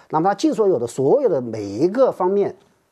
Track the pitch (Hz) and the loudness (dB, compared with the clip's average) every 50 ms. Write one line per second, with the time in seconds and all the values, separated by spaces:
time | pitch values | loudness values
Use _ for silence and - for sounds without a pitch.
0 | - _ 147 156 170 196 202 - - 311 233 202 214 190 170 123 120 117 - - | -12 _ -4 0 0 0 0 0 0 0 0 2 2 2 2 2 -2 -4 -4 -2
1 | 131 143 208 285 277 208 165 131 123 113 110 110 101 98 98 113 160 185 202 262 | 2 2 2 2 2 2 0 0 -2 -4 -6 -8 -8 -8 -2 -2 -2 0 2 2
2 | 262 202 - - 185 180 196 202 190 127 - - _ _ _ _ _ _ | 2 2 2 0 -2 0 0 0 -2 -2 -4 -10 _ _ _ _ _ _